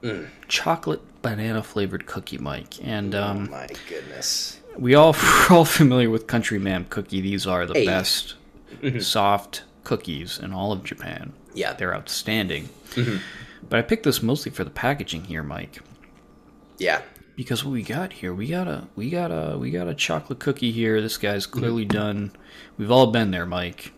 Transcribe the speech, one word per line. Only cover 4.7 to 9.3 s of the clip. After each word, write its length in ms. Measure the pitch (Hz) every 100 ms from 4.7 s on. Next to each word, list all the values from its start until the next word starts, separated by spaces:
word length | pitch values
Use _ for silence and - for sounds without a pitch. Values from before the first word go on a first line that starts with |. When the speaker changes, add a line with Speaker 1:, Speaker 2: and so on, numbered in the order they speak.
| 440
Speaker 2:
we 160 | 123 139
all, 180 | 160
<laughs> 360 | 147 - - -
we're 60 | 180
all 80 | 156
familiar 440 | - 147 127 117
with 180 | 113 -
Country 320 | 120 110 104
Ma'am 260 | 98 92 90
cookie. 300 | - 98 95
These 260 | 95 98 92
are 180 | 90 87
the 80 |
Speaker 1:
Hey. 120 | 92 101
Speaker 2:
best 500 | 92 92 - - - - - - -
Speaker 1:
Mm-hmm. 180 | 139 123
Speaker 2:
soft 640 | 98 110 101